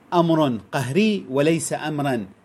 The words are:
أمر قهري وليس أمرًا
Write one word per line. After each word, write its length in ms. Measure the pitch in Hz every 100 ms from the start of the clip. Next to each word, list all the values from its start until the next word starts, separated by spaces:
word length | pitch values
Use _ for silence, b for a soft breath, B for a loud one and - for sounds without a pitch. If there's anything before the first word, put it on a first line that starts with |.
| -
أمر 460 | 175 170 160 147 113 -
قهري 540 | 139 123 139 220 202 190
وليس 440 | 131 147 165 139
أمرًا 520 | 156 151 151 139 123 95 -